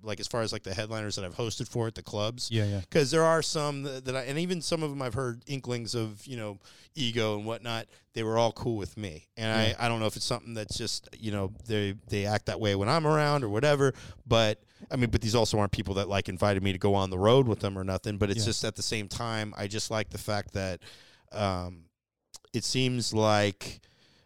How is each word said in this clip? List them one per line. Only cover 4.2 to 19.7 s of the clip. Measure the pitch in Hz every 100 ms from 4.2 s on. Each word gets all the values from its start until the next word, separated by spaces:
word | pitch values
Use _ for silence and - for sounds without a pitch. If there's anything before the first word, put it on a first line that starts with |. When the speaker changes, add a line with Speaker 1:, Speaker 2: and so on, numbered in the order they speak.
Speaker 1:
and | 123 143
even | 180 180
some | - 165
of | 156
'em | 139
I've | 127
heard | 110 127 117 -
inklings | 139 120 123 110
of, | 120 110 104 -
you | 123
know, | 107 98 - - - -
ego | 123 117 110 104
and | 107
whatnot. | 113 120 113 107 - _
They | -
were | 110 113
all | 117
cool | - 131 113
with | 92 -
me. | 104 78 - -
And | 110 110 110
Speaker 2:
Yeah. | 117
Speaker 1:
I, | 117
I |
don't | 117
know | 110
if | 113
it's | -
something | 120 - 113
that's | 104 -
just, | 113 - - -
you | 110
know, | 101 98 104 -
they, | 107 101 98 -
they | 104 101
act | 104 -
that | 92
way | 107 98
when | 101
I'm | 165 151
around | 156 147 147
or | 120
whatever. | 104 147 143 139 - - - -
But, | 113 110 110 _ _ -
I | 139
mean, | 120
but | 110
these | 113 117
also | 110 110
aren't | 101
people | - 98
that, | 98 95
like, | 98 95
invited | 92 104 98
me | 98
to | 92
go | 104 98
on | 95
the | 92
road | 104 127 127
with | 104
them | 104 95
or |
nothing. | 95 95 113 104
But | 101
it's | 101
Speaker 2:
Yeah. | 107
Speaker 1:
just | 107 131
at | 135
the |
same | 104 113 101
time, | - 117 113 104 -
I |
just | 101